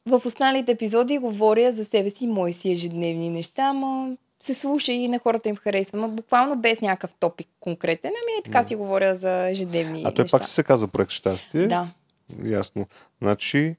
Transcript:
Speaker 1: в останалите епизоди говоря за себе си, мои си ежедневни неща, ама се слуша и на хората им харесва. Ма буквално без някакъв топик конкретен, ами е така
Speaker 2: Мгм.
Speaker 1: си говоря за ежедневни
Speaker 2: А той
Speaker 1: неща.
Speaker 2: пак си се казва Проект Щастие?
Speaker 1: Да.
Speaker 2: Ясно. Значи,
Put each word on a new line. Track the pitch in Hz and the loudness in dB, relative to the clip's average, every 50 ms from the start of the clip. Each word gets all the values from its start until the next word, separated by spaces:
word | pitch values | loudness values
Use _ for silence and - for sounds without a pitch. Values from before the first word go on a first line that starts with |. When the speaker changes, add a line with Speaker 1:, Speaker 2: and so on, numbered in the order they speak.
| - | -2
Speaker 1:
в | 226 262 247 240 | 2 2 2 2
останалите | 247 - - 277 269 269 269 254 233 240 | 2 -2 2 2 2 4 2 2 2 0
епизоди | 226 233 214 208 226 247 247 285 285 | 0 0 0 2 2 2 2 2 -2
говоря | 254 240 214 202 214 214 214 220 233 254 247 | -2 -4 0 2 4 6 6 6 4 4 2
за | 220 214 | 0 -2
себе | - - 214 196 202 | 0 0 0 0 0
си, | 202 - 254 | -2 -4 -4
мои | 233 220 196 180 175 175 | -2 0 0 0 0 -2
си | 175 - 190 | -2 -2 0
ежедневни | 180 175 170 175 170 170 170 170 165 165 165 170 | 0 0 -2 -4 -4 -4 -2 -2 -2 -2 -4 -4
неща, | 170 165 170 - _ - 269 | -4 -6 -6 -6 _ -2 0
ама | 269 277 269 269 269 269 262 262 262 254 - _ _ _ _ | 0 0 -2 -2 -4 -4 -4 -6 -6 -8 -12 _ _ _ _
се | - - 262 | -8 -6 -6
слуша | - - 277 285 294 - - 247 | -4 -2 -2 -2 -2 0 -2 -2
и | 240 247 240 | -2 0 -2
на | 247 240 | -2 0
хората | - 240 226 226 - 220 | 0 0 0 0 0 -4
им | 208 | -6
харесва. | 202 - 208 196 196 196 - - 202 | -4 -4 -2 0 0 -2 -2 -4 -6
Ма | 220 226 | -4 -4
буквално | 220 220 226 - - 240 247 277 294 | -6 -8 -4 2 2 4 4 2 0
без | 247 226 233 226 226 | 0 2 2 2 2
някакъв | 226 202 190 185 - 180 _ | 0 -2 -2 -2 -4 -10 _
топик | - - 170 175 - 165 _ _ _ | -2 -2 -2 -2 -4 -14 _ _ _
конкретен, | - 185 165 170 - 165 165 156 - 277 392 | -8 -8 -6 -4 -2 -2 -2 -2 -4 -6 -6
ами | 466 466 466 453 | -6 -4 -4 -4
е | 427 415 | -4 -4
така | - - 254 | 0 2 2
Speaker 2:
Мгм. | 233 208 | 2 2
Speaker 1:
си | 233 | -2
говоря | 214 202 196 196 190 190 190 190 | -6 -4 -2 0 2 2 2 2
за | 185 185 185 185 180 185 185 | 0 -2 -2 0 0 0 -2
ежедневни | 190 196 190 180 170 170 165 160 160 160 156 | -2 -2 -4 -2 -2 -2 -2 -2 -4 -4 -4
Speaker 2:
А | - - | -2 0
той | - 120 | 0 2
Speaker 1:
неща. | - - 131 | 4 4 2
Speaker 2:
пак | - | 2
си | - - | 2 -2
се | - 151 | 0 2
казва | - 135 120 107 98 | 4 4 4 2 2
Проект | - - 98 - | 0 0 0 0
Щастие? | - - - 98 95 92 - - - 147 175 | -2 -4 -2 -2 -2 -2 -4 -6 -2 0 0
Speaker 1:
Да. | 214 185 175 180 175 175 _ _ _ _ _ _ - - - - | 0 0 0 -2 -4 -10 _ _ _ _ _ _ -18 -14 -8 -4
Speaker 2:
Ясно. | 110 110 98 95 - - 101 98 - _ - - _ _ - | -2 -2 -2 -2 -2 -4 -6 -8 -8 _ -20 -20 _ _ -4
Значи, | - 101 104 101 - - - 143 151 160 165 | 0 0 0 0 -2 -2 0 0 0 0 -2